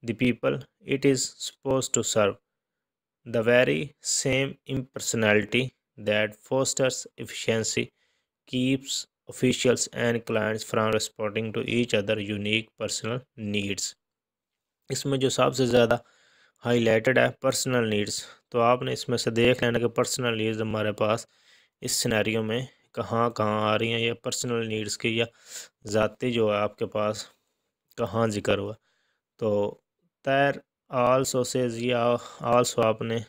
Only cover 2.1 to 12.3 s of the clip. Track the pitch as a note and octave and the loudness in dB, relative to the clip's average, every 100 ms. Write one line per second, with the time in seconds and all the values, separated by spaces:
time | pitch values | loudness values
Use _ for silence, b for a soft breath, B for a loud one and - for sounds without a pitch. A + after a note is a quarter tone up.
2.1 | A2+ G2+ G#2 _ _ _ _ _ _ _ | 2 2 0 _ _ _ _ _ _ _
3.1 | _ - A#2 A2+ B2 B2+ D3 D3+ _ - | _ -6 -2 4 4 4 0 -4 _ -6
4.1 | - C3+ C3 C3+ - - C3 C3 - - | -2 0 0 -2 -6 -10 -8 -8 -10 -6
5.1 | A#2 A2 G#2 G#2 A#2+ C3 _ _ - G#2 | 0 4 4 2 -2 -2 _ _ -10 -2
6.1 | G#2+ G#2+ G#2+ - C3 C3 - C3+ - - | 0 0 -4 -4 -2 -2 0 -2 -2 -12
7.1 | _ A#2 - - A2+ A2 - A#2+ _ _ | _ -14 -8 -2 -2 0 -4 -4 _ _
8.1 | _ _ _ _ B2+ B2+ C3+ - - - | _ _ _ _ -2 0 -2 -4 -8 -10
9.1 | _ _ - B2+ B2 B2+ A2+ - - A#2+ | _ _ -2 0 2 2 2 -2 -2 -2
10.1 | A#2 - A2 G#2+ A2 - A#2 A2 A2 - | -2 -2 -2 0 -4 -2 0 2 0 -2
11.1 | _ G#2+ G#2 A2 G#2 A2+ A2+ A#2+ A2 G2 | _ -4 -4 -4 -6 -2 0 2 0 0
12.1 | A2 G2+ | -4 -2